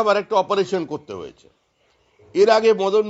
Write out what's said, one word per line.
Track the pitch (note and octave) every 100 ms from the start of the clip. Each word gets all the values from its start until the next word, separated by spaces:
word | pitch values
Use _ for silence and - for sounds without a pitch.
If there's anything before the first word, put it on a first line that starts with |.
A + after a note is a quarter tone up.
আবার | G#3+ G3+
একটা | F#3+ G#3+
অপারেশন | F3+ G3 F#3 F#3+ C#3+
করতে | D3 - F#2+
হয়েছে। | C#2+ - _ _ _ _ _ _ _ _ -
এর | E3+ G#3
আগে | A3 A3 G3+
মদন | G3 G#3+ G#3+